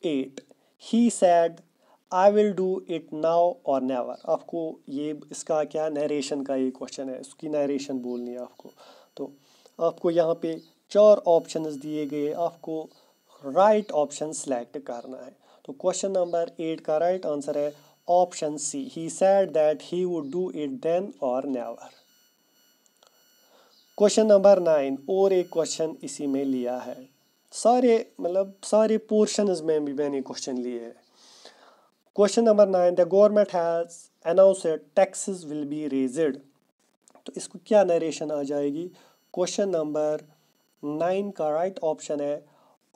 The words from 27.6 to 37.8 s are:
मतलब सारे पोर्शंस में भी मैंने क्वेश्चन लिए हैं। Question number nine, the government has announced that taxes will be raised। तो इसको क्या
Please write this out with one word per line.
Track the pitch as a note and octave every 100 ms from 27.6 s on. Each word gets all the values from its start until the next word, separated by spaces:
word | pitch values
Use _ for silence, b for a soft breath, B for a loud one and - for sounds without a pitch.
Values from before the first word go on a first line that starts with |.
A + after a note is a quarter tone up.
| A3 B3 B3+ A3+ - -
मतलब | F3 F#3 G3 G3
सारे | - G#3+ A3 A3
पोर्शंस | - G#3+ G#3 - G#3 F3
में | D#3+ D#3 D3
भी |
मैंने | C3+ C#3+ C#3
क्वेश्चन | C3 B2 - B2
लिए | B2 A#2
हैं। | A#2 - _ b b b b b b b b _ _ -
Question | G3+ A#3 A3+
number | G#3 G3+ F#3
nine, | F3+ F3+
the | F3
government | F#3+ G#3 G#3 G3+
has | F3+ E3+ E3+ E3+ - - _ D#3+
announced | F3 G3 F#3+ E3+
that | D#3 - -
taxes | F#3+ - - F#3 D#3
will | D3+ C#3+
be | D3+ D3+
raised। | C3+ C3 C3+ D#3 C3 - _ _ _ _ _ _ _ -
तो | F#3
इसको | - F#3+ -
क्या | G#3+